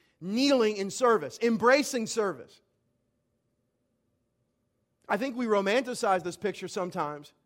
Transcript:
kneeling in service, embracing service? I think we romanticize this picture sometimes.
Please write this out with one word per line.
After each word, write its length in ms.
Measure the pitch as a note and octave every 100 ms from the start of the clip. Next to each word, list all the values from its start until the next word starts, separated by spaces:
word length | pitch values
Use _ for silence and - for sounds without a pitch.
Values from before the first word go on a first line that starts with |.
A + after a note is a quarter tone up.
| _ _
kneeling 580 | F3 A3 C#4 C4 A3 G#3
in 120 | G3
service, 480 | - B3 G#3+ C#3 -
embracing 640 | A#3 A3 A3+ C#4 B3+ A#3+ A3
service? 560 | A3+ G3+ C3+ - - _ _ _ _ _ _ _ _ _ _ _ _ _ _ _ _ _ _ _ _ _ _ _ _ -
I 100 | G3+
think 180 | C4+ A#3
we 100 | A#3
romanticize 760 | G3+ G3 A#3+ B3+ A#3+ G#3+ F#3
this 140 | E3+ E3
picture 320 | G#3 F#3 F3+
sometimes. 640 | G3+ F3+ F3+ D3 D3 D3 _